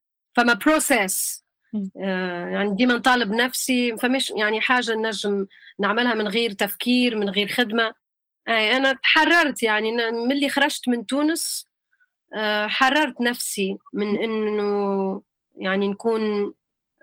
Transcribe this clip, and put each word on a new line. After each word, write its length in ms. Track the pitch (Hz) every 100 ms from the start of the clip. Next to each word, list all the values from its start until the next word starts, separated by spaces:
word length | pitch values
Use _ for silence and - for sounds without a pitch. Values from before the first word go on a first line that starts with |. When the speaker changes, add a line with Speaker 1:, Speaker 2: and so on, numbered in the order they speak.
| _ _ _ -
Speaker 1:
فما 180 | 240
process. 880 | 233 294 311 - 254 190 - - - _ _ _
Speaker 2:
مم. 180 | 214 196 -
Speaker 1:
آه، 420 | 190 185 185 175 180
يعني 260 | 190 202
ديما 200 | 190 247
نطالب 380 | 240 254 247 226
نفسي، 640 | 220 254 - - 254 247 220
فماش 340 | 247 262 254
يعني 300 | - 214 220
حاجة 340 | - 254 226
نجم 520 | 226 220 202 208 202 196 _ - -
نعملها 340 | 196 220 247
من 140 | 220 214
غير 220 | 208 233
تفكير، 640 | 202 202 - 240 247 247 220
من 120 | 202
غير 180 | 196 202
خدمة. 460 | - 240 226 226 226 _ _ _ _ -
آه، 280 | 226 214 247
أنا 160 | 269
تحررت 680 | 262 - - 311 339 311 247
يعني، 280 | 226 214 220
ن-، 360 | 233 233 233 240
ملي 200 | 285 277
خرجت 400 | 277 285 - -
من 180 | 240 208
تونس، 600 | 269 302 320 - - - _ _ _ _ _ _
آه، 320 | - 214 208 214
حررت 540 | - 262 285 302 -
نفسي 560 | 240 240 - - 190 196 -
من 240 | 190 208 214
إنه 1040 | 226 220 214 208 208 202 202 196 196 190 - _ _ -
يعني 320 | 196 190 202
نكون 680 | 202 233 220 214 208 202 - _ _ _ _